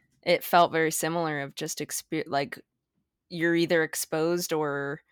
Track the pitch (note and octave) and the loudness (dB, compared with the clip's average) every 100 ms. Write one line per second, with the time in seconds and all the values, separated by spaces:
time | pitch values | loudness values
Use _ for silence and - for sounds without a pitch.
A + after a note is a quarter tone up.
0 | _ _ - F3 - F3+ E3+ D#3+ D#3+ - | _ _ 0 0 4 4 4 2 0 0
1 | D#3+ E3+ D#3+ D3 C#3 - D#3+ - D3+ - | -2 -2 -2 -4 -6 -8 -8 -8 -8 -8
2 | - D#3+ - C#3 C3+ - - _ _ _ | -6 -6 -2 -4 -4 -8 -18 _ _ _
3 | _ _ - F3 E3+ E3+ E3+ E3+ D#3+ - | _ _ -12 -2 2 4 4 4 2 -2
4 | - D#3+ E3 F3 - D#3 D3 C#3+ C#3 D3+ | -4 0 2 0 0 0 0 -2 -4 -8
5 | _ | _